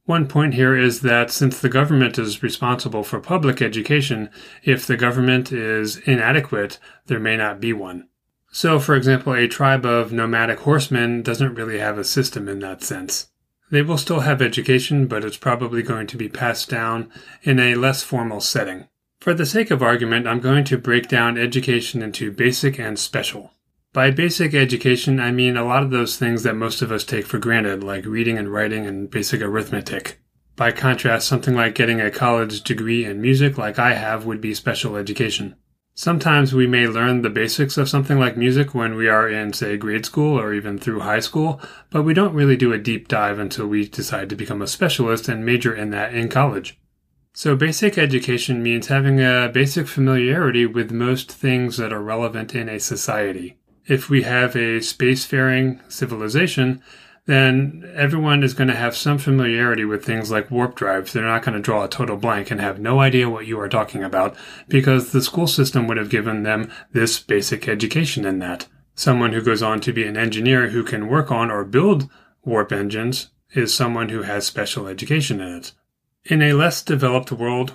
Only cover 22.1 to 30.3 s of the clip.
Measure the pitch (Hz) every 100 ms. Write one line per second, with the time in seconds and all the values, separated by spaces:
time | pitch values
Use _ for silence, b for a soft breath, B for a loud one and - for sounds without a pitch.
22.1 | - 107 98 123 127 139 135 110 107 -
23.1 | 110 - 107 - _ _ _ _ 131 135
24.1 | 135 170 170 156 143 127 120 127 123 143
25.1 | 135 120 123 127 120 120 131 139 127 117
26.1 | - 120 117 120 110 113 - 113 107 -
27.1 | 110 - 107 117 117 104 98 98 98 101
28.1 | 110 117 113 101 104 107 110 104 98 98
29.1 | 110 101 110 101 107 104 104 - - -
30.1 | - _